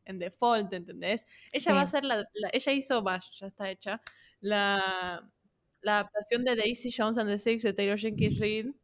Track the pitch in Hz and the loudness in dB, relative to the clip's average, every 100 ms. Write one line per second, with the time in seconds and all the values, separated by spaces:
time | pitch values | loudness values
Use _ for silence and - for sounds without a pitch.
0 | - 190 254 - 240 220 196 185 175 175 | -12 -8 -8 0 2 2 0 -6 -10 -6
1 | 175 233 - - - 285 330 294 277 285 | -2 -2 -4 -20 -8 -2 4 4 4 0
2 | 269 220 208 - 202 262 277 277 269 247 | 0 -2 -2 -6 -2 0 2 0 2 0
3 | 190 185 - - 196 - 196 190 196 220 | 0 -4 -8 -14 -16 -8 -8 -6 -8 -8
4 | - - - _ 202 208 202 196 190 185 | -10 -20 -20 _ 0 2 4 2 0 -2
5 | 180 175 - _ _ _ _ _ 208 208 | -4 -6 -12 _ _ _ _ _ 0 0
6 | 202 208 208 240 254 226 214 240 247 240 | 0 -4 -2 0 2 2 2 0 -4 0
7 | 220 233 214 202 226 226 220 196 202 202 | 0 2 0 0 0 2 0 0 0 0
8 | 220 208 214 - 214 214 233 277 | -2 2 2 2 0 -2 -6 -10